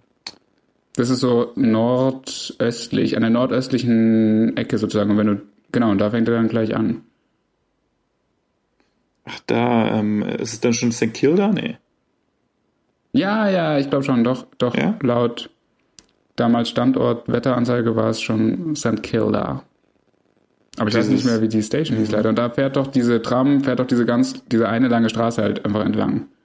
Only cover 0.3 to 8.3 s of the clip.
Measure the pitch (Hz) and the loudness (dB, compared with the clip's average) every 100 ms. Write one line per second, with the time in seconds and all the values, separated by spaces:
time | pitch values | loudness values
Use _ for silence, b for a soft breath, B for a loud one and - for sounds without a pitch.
0.3 | - _ _ _ _ _ - 120 127 131 | -20 _ _ _ _ _ -4 -2 0 2
1.3 | 120 120 - 127 110 117 127 131 131 - | 2 0 0 2 2 2 2 0 -2 -8
2.3 | - - - 117 117 - - 110 113 113 | -10 -8 -4 -4 -4 -4 -2 0 0 0
3.3 | 117 127 120 131 123 120 113 113 110 107 | 2 0 -2 -2 -2 2 2 4 4 4
4.3 | 110 110 - 110 110 104 107 101 104 107 | 4 2 -2 -2 -2 0 0 2 2 2
5.3 | 101 - _ _ 120 113 98 104 117 113 | 0 -6 _ _ 0 2 2 2 0 0
6.3 | 117 113 113 110 110 110 113 - _ _ | 0 0 0 -2 -2 -2 -4 -10 _ _
7.3 | _ _ _ _ _ _ _ _ _ _ | _ _ _ _ _ _ _ _ _ _